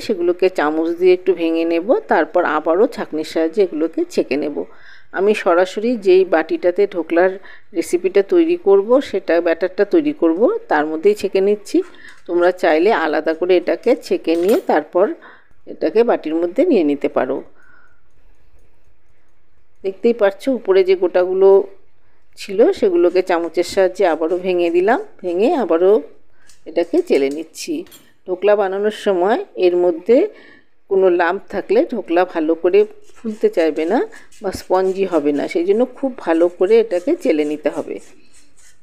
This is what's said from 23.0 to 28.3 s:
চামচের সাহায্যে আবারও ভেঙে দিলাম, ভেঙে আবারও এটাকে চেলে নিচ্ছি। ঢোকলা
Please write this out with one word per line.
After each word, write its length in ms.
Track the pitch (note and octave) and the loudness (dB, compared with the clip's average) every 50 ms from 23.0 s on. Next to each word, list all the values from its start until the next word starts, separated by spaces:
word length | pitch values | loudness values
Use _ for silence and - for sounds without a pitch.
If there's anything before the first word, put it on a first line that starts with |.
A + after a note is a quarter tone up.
| F3 F3 F3+ F#3 | 2 4 2 0
চামচের 460 | F3+ - F3 E3 E3+ E3 - F3+ F3 - | 0 0 -2 -2 -2 -4 -4 -4 -4 -2
সাহায্যে 320 | - G3 F#3+ F3+ F#3 - G3+ F3 | 0 0 0 0 2 0 0 0
আবারও 240 | D#3 D#3 D#3+ E3 F#3 F3+ F3+ | 2 0 -2 -2 -2 -2 -2
ভেঙে 260 | F#3+ F3+ F3 F3 E3+ E3+ | -2 0 0 0 2 2
দিলাম, 240 | F3 F#3 G#3 B3 G4 A4 - - - | 2 2 2 0 0 -2 -10 -16 -10
ভেঙে 280 | - F3+ E3+ F3+ G#3+ C#4+ F4+ E4+ | -8 -6 -2 0 0 0 0 0
আবারও 320 | G#3+ E3 E3 E3 F3+ F#3+ G#3+ A#3 - - - - - - - - - - - - - | 0 0 0 2 4 4 4 2 0 -6 -16 -20 -20 -20 -20 -20 -20 -20 -20 -20 -20
এটাকে 300 | - D#3+ E3+ - - - E4+ | -6 -4 -4 -4 0 -2 -2
চেলে 260 | F4 - G3+ C#3 C#3 C3+ C#3+ | 0 0 0 0 0 0 -2
নিচ্ছি। 380 | D#3 D#3+ - - - - F#3 D#3 D3+ F#3 - - - - - - _ _ | -6 -10 -14 -14 -14 -10 -8 -8 -8 -10 -14 -20 -20 -20 -20 -20 _ _
ঢোকলা 260 | F#3+ | -8